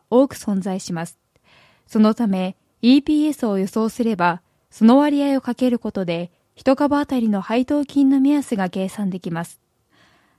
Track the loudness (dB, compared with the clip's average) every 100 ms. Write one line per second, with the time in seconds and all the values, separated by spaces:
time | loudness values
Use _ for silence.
0 | 0 2 2 -2 -6 -4 -4 -8 -8 -8
1 | -10 -14 _ _ _ _ _ _ _ 2
2 | 2 2 -2 -2 -4 -8 _ _ 4 4
3 | 4 0 0 -2 -4 -2 -2 -2 -4 -2
4 | -4 0 0 -2 _ _ _ 2 6 6
5 | 4 0 0 -2 -4 -2 -2 -2 -4 -6
6 | -4 -4 -8 _ _ _ 0 2 2 0
7 | -2 -2 0 -2 -2 -2 0 -2 -2 0
8 | 2 4 2 0 -2 -4 -4 -4 -8 -6
9 | -6 -6 -8 -8 -10 -14 _ _ _ _
10 | _ _ _